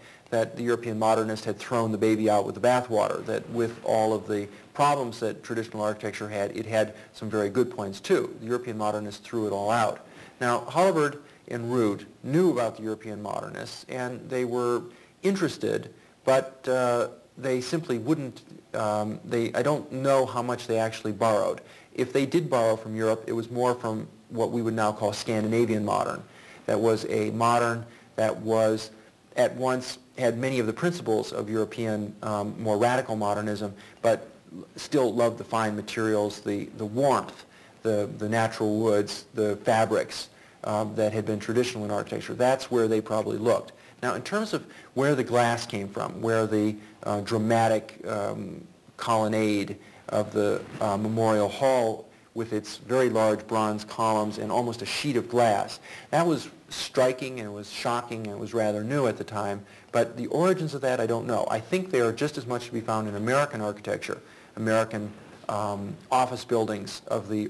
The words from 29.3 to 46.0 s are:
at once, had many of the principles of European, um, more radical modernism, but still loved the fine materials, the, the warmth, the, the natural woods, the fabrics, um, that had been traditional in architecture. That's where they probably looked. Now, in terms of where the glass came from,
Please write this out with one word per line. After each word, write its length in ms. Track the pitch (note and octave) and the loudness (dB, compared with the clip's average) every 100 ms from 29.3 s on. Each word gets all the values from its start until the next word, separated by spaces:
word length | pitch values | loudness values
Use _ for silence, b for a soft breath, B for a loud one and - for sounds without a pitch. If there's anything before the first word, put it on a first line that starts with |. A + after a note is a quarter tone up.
| - | 2
at 180 | A#2+ B2 | 2 2
once, 420 | B2+ B2+ B2 - - - | -2 -2 -4 -12 -14 0
had 220 | B2 A#2 | 0 0
many 200 | C3 C3 | 0 0
of 60 | A2 | 0
the 60 | |
principles 600 | A2 F3 F3 A#2 A2 G#2+ | 0 -2 -2 0 0 0
of 180 | - G#2+ | -6 -2
European, 640 | A2 G#2 - A2+ G#2+ G2+ - | -2 -2 -4 -4 -2 -4 -8
um, 320 | A2 G#2 G#2 G2+ | -4 -2 -4 -4
more 180 | A2 G#2 | 0 2
radical 380 | A#2+ B2+ C3 A2 | 4 2 0 -2
modernism, 580 | G#2 G#2 G#2+ G#2 G#2 G2+ B B | 0 0 -2 -4 -6 -8 B B
but 280 | A2+ A2 - - - E2+ - - | 2 2 -2 -20 -18 -18 -16 -14
still 360 | - D3 B2 | -2 2 2
loved 260 | A#2 A#2 A2+ | 2 0 0
the 60 | |
fine 300 | G2+ A2+ A2 | -4 0 0
materials, 640 | G#2 G#2 A#2 A2 G#2+ G#2 - | -2 -6 -2 0 2 0 -2
the, 260 | - G2+ - A#2 | -4 -4 -6 -8
the 60 | |
warmth, 640 | G#2+ A#2 C#3 A2+ F#2 - - B B B | -4 2 4 4 0 -12 -20 B B B
the, 260 | A2+ G#2 G#2 - | 0 0 -2 -4
the 100 | G#2+ | -2
natural 500 | A2+ A2+ - G#2+ G#2+ | 2 0 0 0 2
woods, 480 | A2 G#2 G2+ - - | 4 2 2 -6 -8
the 220 | A2+ G#2 G2+ | -2 -2 0
fabrics, 640 | - A2 A2+ G2+ - - - B B B | 2 2 4 2 0 -8 -12 B B B
um, 320 | - G#2+ G#2+ | -4 -2 -2
that 180 | G#2+ G#2+ | 0 0
had 140 | A2 G#2 | 0 -2
been 140 | G#2 | -4
traditional 440 | A2 A2+ B2 A2 | 0 0 0 -2
in 60 | G#2 | -4
architecture. 440 | G#2 A2 G#2 G#2 | -4 -4 -8 -6
That's 360 | A2 B2+ C3+ - | 2 2 2 2
where 160 | B2 A2 | 2 4
they 140 | A2 | 2
probably 380 | G#2+ A2 G#2 G#2+ | 0 -2 -2 0
looked. 340 | A2+ F#2+ - B B B | 2 2 0 B B B
Now, 120 | B2 | -4
in 80 | G#2+ | -2
terms 300 | - G#3 A3 | -2 -4 -2
of 140 | D#3 - B B | -4 -6 B B
where 200 | B2+ C#3 | 2 2
the 100 | C3+ | 2
glass 420 | A#2 A#2+ A#2 A#2 - | 4 4 4 2 -4
came 220 | G#2 G2 | -6 -6
from, 320 | G#2+ | -6